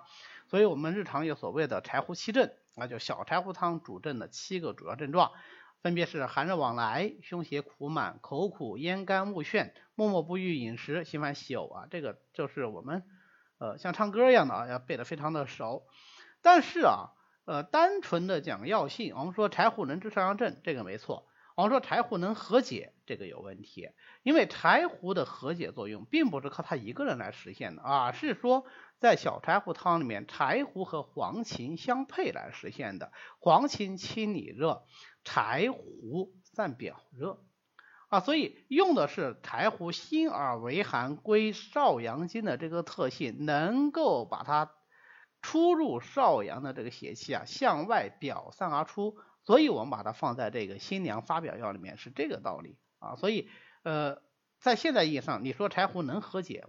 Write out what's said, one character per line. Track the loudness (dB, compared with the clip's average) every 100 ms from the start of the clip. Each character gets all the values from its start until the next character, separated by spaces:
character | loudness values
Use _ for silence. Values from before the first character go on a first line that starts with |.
| 0 -20 -20 -20 0
所 | 6
以 | 6
我 | 4
们 | -2
日 | -2
常 | -4 -2 -2
有 | -4
所 | -4
谓 | -2 0
的 | -2
柴 | -2 -2
胡 | -2 -4
七 | 0
症， | 4 4 0 _ -10
那 | -8
就 | -6
小 | -6 -6
柴 | -2 -2
胡 | -2
汤 | -2 -2 -2
主 | -6 -10
症 | -6 -6
的 | -8
七 | -12 -8 -6
个 | -6
主 | -8 -8
要 | -8
症 | 0
状， | 4 4 2 -20 -20 -20 _
分 | -2 0
别 | 0
是 | -2 -2
寒 | 0 0
热 | 2
往 | 0 2
来、 | 0 0 -2 -6
胸 | -10 -8 -6
胁 | -6
苦 | -6 -8 -4
满、 | -2 -2 -6
口 | -8 -2 -2
苦、 | -4 -10 -6
咽 | -4 -2 0
干、 | 0 0
目 | -4
眩、 | -2 0 -2 -8 _ 0
默 | 2
默 | 2
不 | 0 -2
欲 | -2 -2
饮 | -2 -6
食、 | -4 -4 -4
心 | -4
烦 | -4 -4
喜 | -6 -6
呕 | -6
啊。 | -10 -12
这 | -8
个 | -8 -10 _
就 | -8 -6
是 | -4 -6
我 | -6
们， | -6 -6 -8 -20 _ _ _ -10
呃， | -8 -6
像 | -4
唱 | -2 0
歌 | 4 8
一 |
样 | 8 6
的 |
啊， | 0 -4
要 | -6
背 | -6 -8
得 | -6
非 | -6
常 | -4
的 | -4 -6
熟。 | -6 -8 -8 -10 -20 -20 -20 -20 _
但 | 8 10
是 | 8 4
啊， | 4 4 0 _ _ _ -6
呃， | -4
单 | 0 4 4 4
纯 | -2 -2 0
的 | -2
讲 | -2 -6 0
药 | 0 0
性， | -4 -8 -6
我 | -6
们 |
说 | 0 0
柴 | 4 4
胡 | 2 -4
能 | -4
治 | -4
少 | 0
阳 | 0 2
症， | -2 -4
这 | -6
个 | -6
没 | -6 -8
错。 | -8 -10 -12 _ _ 0
我 |
们 | 2
说 | 2
柴 | 2 0
胡 | 0 0
能 | -2 -4
和 | 2 2
解， | 2 -4 -10 _ -12
这 | -10
个 | -10
有 | -12
问 | -14 -14
题， | -16 -16 -16 _ -20 -6
因 | 4
为 | 4 4
柴 | 4 6 6 4
胡 | -4 -4
的 | -2 -2
和 | -4 -6
解 | -4 -6
作 | -8 -8
用 | -10 -2
并 | 2 2
不 | 0
是 | -6
靠 | -8
它 | -6 -6
一 | -6
个 | -4
人 | -4 -4
来 | -6
实 | -10 -14
现 | -10 -10 -6
的 |
啊， | 0 2 2
是 | -2 -4
说 | 0 2 2 0 -16 -20 _
在 | 6 6
小 | 4 -4
柴 | 2 0
胡 | 0
汤 | -2 2 2
里 | 0
面， | -6 -6
柴 | -2 0 0
胡 | -2 -6 -6
和 | -6
黄 | -6 -6 -4 -4
芩 | -6 -8 -8 -6
相 | -2 -2 -2
配 | -4 -4
来 | -4 -10
实 | -12 -12
现 | -8 -8 -8
的。 | -12 -14 -20 0
黄 | 6 6 6
芩 | -2 -6 -6
清 | -8 -4 -2
里 | -2 -6
热， | -2 -2 -2 -6 -20 -20 _ -4
柴 | 0 2 2 0
胡 | -4 -12 -16 -8 -6 -6 -10 _
散 | -4 -4 -4
表 | -10 -12 _
热 | -10 -10 -10 _ _ _ _ -20 -20 0
啊， | 2
所 | 4 2
以 | 0 -6 0
用 | 4 6 6
的 | 2
是 | 0 -4 -6
柴 | -6 0 0
胡 | 0 -4
辛 | -6 -2 0 2
而 | 0 -2 -2
为 | -2 -2
寒， | 0 0 -2 -4
归 | 2 4 2
少 | -2 -4 2 4 4
阳 | 0 -4 -4
经 | -4 -2
的 | -2
这 | -2
个 | -4
特 | -4 -2 -2
性， | -2 -6 -4
能 | 0 2 2 2 2
够 | 2 2 2
把 | 0 -6
它 | 0 0 0 _ _ _ -20 -20 _ _
出 | -2 4 6
入 | 4 2 -2
少 | -4 4 6 4
阳 | 2 -6
的 | -8
这 | -6 -8
个 |
邪 | -10 -12 -10
气 | -6
啊， | -6 -6
向 | 0 2 2 2
外 | 0 0
表 | -6 -8 -8 -8
散 | -6 -2
而 | -2 -2
出， | -4 -4 -6 -16 _ 6
所 | 8
以 | 8
我 | 2
们 | -2
把 | -4
它 | -6
放 | -4 -2 -2
在 | -2
这 | -2 -6
个 | -8
辛 | -6 -4
凉 | -2 -4
发 | -2 -2
表 | -4 -6
药 | -6
里 | -6
面 | -10 -16
是 | -12
这 | -6 -4
个 | -4
道 | -6 -8
理 | -10 -20 _ _
啊。 | -14 -4
所 | -2
以， | -2 -4 -14 -20 _
呃， | -4 -2 -2 -4 _ _ _ _
在 | 2 4
现 | 4
代 | 4 4
意 |
义 | 2
上， | -2 -4 -4
你 |
说 | -2 -2
柴 | 0 0
胡 | 0
能 | -4 -6
和 | -6 -8
解， | -8 -10